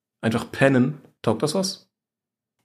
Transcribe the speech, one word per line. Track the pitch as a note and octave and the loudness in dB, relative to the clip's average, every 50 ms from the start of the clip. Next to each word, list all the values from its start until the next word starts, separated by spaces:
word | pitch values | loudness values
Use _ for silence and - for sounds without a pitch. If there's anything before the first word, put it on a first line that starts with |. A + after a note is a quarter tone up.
| _ _ _ _ | _ _ _ _
einfach | - A2+ A2+ A#2 - - | -2 -2 -2 -2 -4 -6
pennen. | - - C3+ C3+ C#3 B2 B2 D3 D3 - - - _ _ | -2 0 2 4 4 4 2 2 0 -6 -14 -20 _ _
Taugt | - A#2+ G#2+ - | -2 -2 -2 0
das | - D3+ - | -2 -2 -2
was? | G3 F#3 F#3+ - - - _ _ _ _ _ _ _ _ _ _ _ _ _ _ _ _ | -2 -4 -4 -6 -10 -16 _ _ _ _ _ _ _ _ _ _ _ _ _ _ _ _